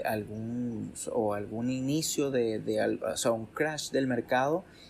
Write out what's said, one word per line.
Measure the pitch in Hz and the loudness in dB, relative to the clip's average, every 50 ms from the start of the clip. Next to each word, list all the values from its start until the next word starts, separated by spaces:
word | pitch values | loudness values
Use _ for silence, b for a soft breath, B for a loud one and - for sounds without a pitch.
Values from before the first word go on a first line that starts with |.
| - | 0
algún, | - 113 107 104 104 107 110 110 113 120 123 123 120 117 107 104 101 - - - - - | 0 0 -2 -2 -6 -8 -6 -6 -4 -4 -2 -2 -2 -4 -4 -6 -6 -8 -8 -8 -2 0
o | 123 110 104 104 | 2 2 2 0
algún | 101 104 - 107 113 120 127 | 0 -4 -4 -4 -2 -2 0
inicio | 131 131 131 135 143 160 160 - - - 147 139 | 0 0 0 0 0 0 0 0 0 0 0 2
de, | 131 127 117 113 110 107 | 4 2 2 2 2 0
de | - - 110 107 | 0 0 2 2
al-, | 107 107 107 - - | 4 2 2 0 0
o | - - | -2 -2
sea, | - - 120 117 | 2 2 2 2
un | 113 113 | 2 -2
crash | - - - 151 156 156 147 - - | -8 -2 -2 -2 -2 0 -4 -8 -2
del | - 135 135 | 0 0 2
mercado, | 131 127 117 113 - 127 127 131 143 156 180 - B B B B | 2 2 0 0 2 2 2 4 2 2 0 -2 B B B B